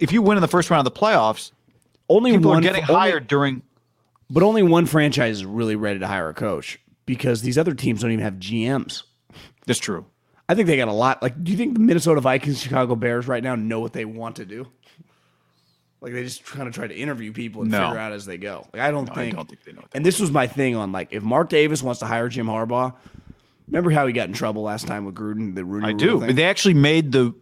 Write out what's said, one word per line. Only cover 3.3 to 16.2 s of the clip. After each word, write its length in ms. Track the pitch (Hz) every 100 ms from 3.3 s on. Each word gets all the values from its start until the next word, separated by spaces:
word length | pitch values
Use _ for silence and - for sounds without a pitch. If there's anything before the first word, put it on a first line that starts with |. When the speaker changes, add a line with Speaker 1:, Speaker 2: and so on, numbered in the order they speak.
| 143 139 131 - _ _ _ _ _ -
Speaker 2:
But 140 | 143
only 200 | 202 220
one 220 | 180 165 170
franchise 500 | 156 147 135 117 104
is 80 | 95
really 300 | 113 113 107
ready 240 | 107 98
to 80 | 95
hire 200 | 98 80
a 40 |
coach 460 | 78 107 80 - - _ _ -
because 360 | 123 131 117
these 140 | 123 131
other 160 | 170
teams 280 | 127 135 104
don't 100 | 117
even 120 | 110
have 160 | 107 95
G 280 | 95 117 117
Ms. 360 | 135 - - - _ _ - - _ -
Speaker 1:
That's 120 | 120
true. 260 | - 87 - _ _ _ -
Speaker 2:
I 60 | 196
think 120 | 170
they 100 | 135
got 100 | 113
a 40 |
lot. 280 | 104 127 131
Like, 220 | 127 127
do 80 | 170
you 60 | 196
think 160 | 240 233
the 40 |
Minnesota 400 | 226 165 156 151
Vikings, 400 | 131 131 147 127
Chicago 340 | 123 135 123 117
Bears 320 | 120 120 123
right 140 | 120
now 120 | 127 117
know 240 | 110 113
what 140 | 113
they 100 | 135 110
want 300 | 113 113 113
to 100 | 95
do? 220 | 110 127 _ _ _ _ _ _ _ _ _ _ _ _ _
Like, 120 | 127
they 100 | 123